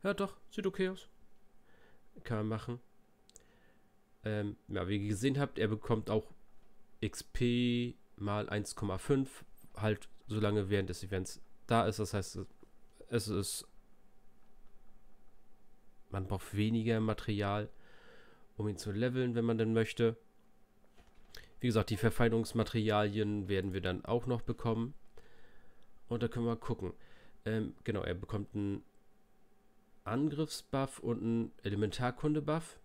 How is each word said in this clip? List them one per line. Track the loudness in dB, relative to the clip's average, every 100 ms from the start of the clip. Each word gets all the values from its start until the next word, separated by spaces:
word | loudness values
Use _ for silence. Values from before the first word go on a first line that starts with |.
Ja, | 0
doch, | 0 0 -2 -10
sieht | -2 -2
okay | 2 0
aus. | 0 -12 -20 -20 -18 -20 -20 -20 -20 -20 -20 -20 -14
Kann | -4 -2
man | 0
machen. | -2 -4 -8 -10 -20 -20 -20 -20 -20 -20 -20 -20 -20 -20 _ _ -8
Ähm, | -2 0 0 -4 -6
ja, | -4 2
wie | 2
ihr | 2
gesehen | 2 2 2
habt, | 0 2
er | 2
bekommt | 0 2 2 4
auch | 2 2 -12 -16 -16 -16 -16 -16 -4
X | -4 -4
P | -6 2 4 4 4 4 0 -4 -16 -6
mal | -2 0 0
eins | -2 -2
Komma | -2 -2 -2
fünf, | 2 4 4 -4 -16 -16 -14 -2
halt | 0 0 -2 -12 -4
so | 0
lange | 2 2 4
während | 2 2
des | -4
Events | -2 -2 -2 -8 -12 -14 2
da | 4 4
ist. | 2
Das | 0
heißt, | 0 -2 -6 -10 -12 -20 -18 -20 -18 -2
es | -2 0
ist, | 0 0 -4 -8 -16 -18 -20 -18 -18 -18 -18 -16 -14 -12 -14 -12 -14 -14 -14 -14 -14 -14 -16 -16 -18 -18 -18 -8
man | -6 -2
braucht | -2 -2
weniger | 2 4 4 4 2
Material, | 2 0 0 0 2 0 -2 -8 -16 -18 -18 -20 -20 -20 -20 -4
um | -2
ihn | -2
zu | -4
leveln, | 0 0 2 2 2
wenn |
man | 2 4
denn | 4
möchte. | 4 4 4 4 4 -10 -20 -20 -20 -20 -20 -20 -20 -20 -20 -16 -16 -14 -2
Wie | 4
gesagt, | 4 4
die | 4
Verfeinerungsmaterialien | 4 6 6 6 2 2 2 2 4 4 4 2 2 0 2
werden | 2 2
wir | 0
dann | 0 -2
auch | 2 0 2
noch | -2
bekommen. | 0 -2 0 0 0 -4 -12 -14 -14 -14 -14 -12 -14 -16 -16 -16 -6
Und | 0
da | 0
können | 0 0
wir | 0
gucken. | -2 -2 -4 -6 -14 -16 -18 -8
Ähm, | -2 0 -2 -4
genau, | -4 -2
er | 0
bekommt | -4 -2 -4 -2 -2
einen | 0 -2 -6 -20 -20 -20 -20 -20 -20 -20 -20 -20 -20 -14
Angriffsbuff | -4 0 2 2 -2 -2 -2 0 0 -2
und | -2 0
einen | 2 2 0 -2
Elementarkunde-Buff. | -2 2 2 2 0 2 2 2 2 -2 -2 -14